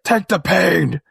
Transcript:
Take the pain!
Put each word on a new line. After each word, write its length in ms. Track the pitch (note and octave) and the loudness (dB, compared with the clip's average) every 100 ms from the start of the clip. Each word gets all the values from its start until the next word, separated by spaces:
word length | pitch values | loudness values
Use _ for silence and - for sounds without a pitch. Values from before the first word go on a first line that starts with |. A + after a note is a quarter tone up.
Take 240 | - A3+ - | 0 -2 0
the 100 | G3 | -4
pain! 600 | - F#3+ F#3 E3+ C#3+ C#3+ _ | 0 0 2 0 -2 -4 _